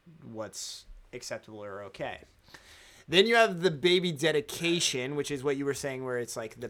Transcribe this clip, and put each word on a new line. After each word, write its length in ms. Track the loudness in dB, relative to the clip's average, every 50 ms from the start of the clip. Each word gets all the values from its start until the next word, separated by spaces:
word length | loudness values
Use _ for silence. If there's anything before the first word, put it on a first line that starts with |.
| _ -20 -20 -20 -18 -14
what's 540 | -10 -10 -10 -10 -10 -12 -12 -12 -12 -14 -16 -18 -20 -20 -18 -16 -14
acceptable 500 | -12 -10 -8 -10 -10 -10 -14 -14 -12 -12
or 200 | -10 -10 -12 -12
okay?" 380 | -14 -10 -8 -8 -8 -8 -10 -14 -20 _ _ _ -20 -20 -20 -20 -20 -20 -20 -20 -20 -20 -20 -6 2
Then 200 | 4 6 6 8
you 80 | 8
have 260 | 6 6 6 4 2
the 80 | 2 2
baby 420 | 2 4 4 4 6 6 4 2
dedication, 1040 | 0 2 2 2 2 2 0 -2 -6 -2 0 0 2 2 2 0 0 0 -2 -2 -2
which 140 | -2 -2 -2
is 140 | -4 -2 0
what 140 | 0 0 0
you 80 | 0
were 100 | -2 -2
saying, 280 | -2 -4 -6 -6 -4 -4
where 140 | -4 -2 -4
it's 180 | -4 -4 -6
like 240 | -8 -8 -10 -10 -10
the 80 | -12